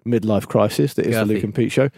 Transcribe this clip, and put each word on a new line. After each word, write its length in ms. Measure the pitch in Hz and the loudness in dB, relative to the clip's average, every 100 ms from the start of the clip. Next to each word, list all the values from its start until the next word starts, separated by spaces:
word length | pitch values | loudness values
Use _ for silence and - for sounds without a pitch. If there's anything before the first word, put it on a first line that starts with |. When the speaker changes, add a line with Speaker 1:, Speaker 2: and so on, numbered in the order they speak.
Speaker 1:
midlife 440 | 117 117 107 101 - | -2 -2 2 0 0
crisis 460 | 113 104 - 143 | 2 2 2 -2
that 120 | - - | 0 -2
is 80 | |
the 80 | 113 | 0
Speaker 2:
Girthy. 60 | 104 | 0
Speaker 1:
Luke 160 | 107 | -2
and 100 | 104 | -2
Pete 180 | 107 110 | -2 -2
Show, 180 | - 139 | 0 -2